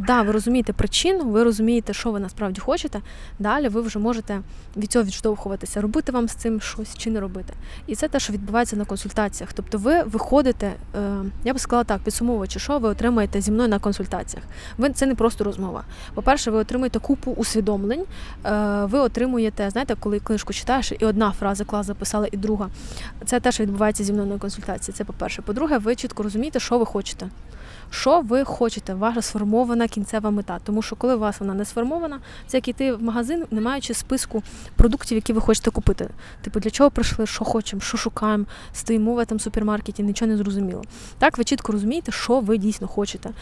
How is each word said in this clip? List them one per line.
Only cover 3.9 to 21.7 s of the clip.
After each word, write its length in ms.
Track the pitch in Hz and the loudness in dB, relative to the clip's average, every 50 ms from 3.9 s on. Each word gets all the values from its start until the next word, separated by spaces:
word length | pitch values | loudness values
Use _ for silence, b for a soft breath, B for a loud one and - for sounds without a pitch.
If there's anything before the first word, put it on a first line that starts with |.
| - 208 | -2 0
можете 420 | 208 233 240 226 214 - 202 196 B B B B B B - | 0 0 0 0 -2 -4 -4 -6 B B B B B B -6
від 160 | 233 208 202 | -4 -2 2
цього 120 | - 196 185 | 2 2 2
відштовхуватися, 760 | 196 185 - - 220 208 - - 196 196 190 - - - 208 | 2 2 0 2 2 0 0 -2 -4 -6 -6 -6 -4 -2 -2
робити 320 | 208 208 220 311 302 - | 0 2 2 0 0 0
вам 160 | 254 247 233 220 | 0 0 0 0
з 60 | - | -2
цим 260 | - - 226 226 214 | -2 -2 0 0 0
щось 360 | - - - - 214 - - | -2 -6 -6 -8 -8 -8 -10
чи 140 | - - 226 | -6 -4 -2
не 100 | 220 214 | -2 -2
робити. 340 | 196 196 180 190 180 - - B B B B B B | -2 -4 -6 -8 -10 -10 -10 B B B B B B
І 80 | - 214 | -6 -2
це 140 | - - 302 | -2 0 0
те, 120 | - 269 | 0 0
що 120 | - - | 0 -2
відбувається 440 | 208 196 202 202 208 233 240 - 214 | -2 -4 -2 0 2 2 2 2 0
на 80 | 208 202 | -2 -2
консультаціях. 680 | - - 202 - 202 - 220 208 196 - - - - | -2 -4 -4 -6 -2 0 0 0 0 -2 -6 -8 -8
Тобто 260 | - - 196 - - 208 | -6 -6 -4 -2 -2 0
ви 240 | 196 254 320 349 | 4 4 4 4
виходите, 640 | - 220 208 220 - - 247 285 285 262 - - 214 | 4 2 0 -2 0 4 4 6 6 4 2 0 -2
е, 500 | 196 190 - - - - 202 202 202 202 196 196 196 - - - | -4 -6 -6 -10 -8 -6 -4 -2 -2 -2 -4 -4 -4 -6 -2 -2
я 80 | 233 | -2
би 60 | 269 262 | -2 -2
сказала 260 | - - 240 240 233 | -2 2 2 2 2
так, 160 | - 214 190 | 2 0 0
підсумовуючи, 580 | - 214 - - 233 240 240 214 190 190 - - | 0 -2 -2 0 0 0 2 0 -2 -2 -4 -4
що 200 | - - 294 285 | -2 0 0 2
ви 60 | 226 214 | 2 2
отримаєте 520 | 202 - 220 240 247 226 208 196 - 202 | 2 2 2 2 4 4 2 2 2 0
зі 120 | 190 208 | 2 2
мною 160 | 214 220 247 233 | 4 4 4 4
на 100 | 202 202 | 4 2
консультаціях. 640 | - 208 196 - 190 - 196 180 - - - - - B B B B B B - | 2 0 0 -2 -2 -4 -4 -4 -6 -6 -8 -10 -10 B B B B B B 0
Ви, 120 | 240 285 | 2 2
це 160 | 262 - 269 | 2 4 2
не 80 | 269 254 | 2 4
просто 300 | - 226 233 226 - 208 | 4 4 2 2 2 -2
розмова. 400 | 202 185 185 190 185 - - - B B B B B - | -2 -2 -2 -4 -4 -4 -6 -8 B B B B B -6
По-перше, 360 | - 208 247 277 285 - 247 | 0 4 4 4 4 4 2
ви 80 | 214 220 | 2 2
отримуєте 400 | 220 - 240 254 262 247 - 220 | 2 2 0 0 0 0 0 0
купу 320 | - - 277 - - 262 | 0 0 0 0 0 -2
усвідомлень, 760 | 233 - 220 - - 220 196 214 208 196 196 202 247 320 392 B B B B B B B - | -2 -2 -2 0 0 2 2 2 2 2 0 0 0 -2 -4 B B B B B B B -2
е, 380 | - 214 208 214 208 202 202 202 | 0 0 2 2 2 2 2 2
ви 140 | 196 220 285 | 2 4 4
отримуєте, 720 | 269 233 - 226 240 262 254 233 220 214 - - 202 196 | 4 4 2 2 0 2 2 2 2 0 0 0 -2 -2
знаєте, 260 | - 233 269 - 226 - | 0 0 0 0 -2 -2
коли 200 | - 208 208 208 | -2 -2 -2 0
книжку 320 | - - 220 202 - - | 0 0 -2 -2 -2 -4
читаєш, 400 | 196 - - - 254 269 - - - - | -6 -4 0 0 2 2 0 -2 0 2
і 60 | 226 | 2
одна 280 | 220 202 208 220 - | 2 4 4 2 2
фраза 320 | 220 - 202 196 202 196 208 | 2 0 0 0 0 -2 -2
клас 220 | - | -2